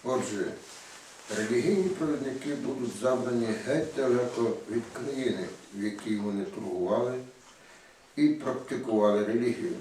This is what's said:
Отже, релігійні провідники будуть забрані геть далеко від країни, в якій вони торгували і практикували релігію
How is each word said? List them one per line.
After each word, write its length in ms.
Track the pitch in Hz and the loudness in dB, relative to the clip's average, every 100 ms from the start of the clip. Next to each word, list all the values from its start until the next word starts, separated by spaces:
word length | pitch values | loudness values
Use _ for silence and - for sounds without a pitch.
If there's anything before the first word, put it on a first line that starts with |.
Отже, 480 | 123 127 - 104 87 - - - - - - - - 107 | 0 0 0 -4 -4 -6 -14 -18 -18 -20 -20 -20 -6 -4
релігійні 520 | 107 120 156 202 185 | 0 2 4 4 2
провідники 640 | - 160 143 135 123 147 135 | 0 0 0 -2 -4 -4 -4
будуть 400 | 120 127 120 - | -4 -4 -6 -2
забрані 460 | 127 123 123 120 110 107 - | 0 0 2 0 0 -2 0
геть 300 | 151 - - | 0 0 0
далеко 560 | 131 123 123 117 113 - - | 2 2 2 0 0 0 -2
від 140 | 117 107 | -4 -4
країни, 540 | - 143 135 123 95 90 - - | -8 -6 -2 0 -2 -4 -10 -14
в 100 | 101 | -4
якій 320 | 104 101 113 107 | -4 -4 -2 -2
вони 300 | 104 98 92 | 0 -2 -4
торгували 760 | - 95 90 90 117 123 127 127 - - - - - - - - - | -6 -6 -2 0 2 0 -2 -8 -18 -20 -20 -20 -20 -20 -20 -14 2
і 120 | 147 | 4
практикували 1000 | 147 131 123 - 123 117 107 104 104 107 | 4 -2 -4 -4 -4 2 6 6 6 4
релігію 500 | 117 120 113 - - | 4 2 2 -2 -4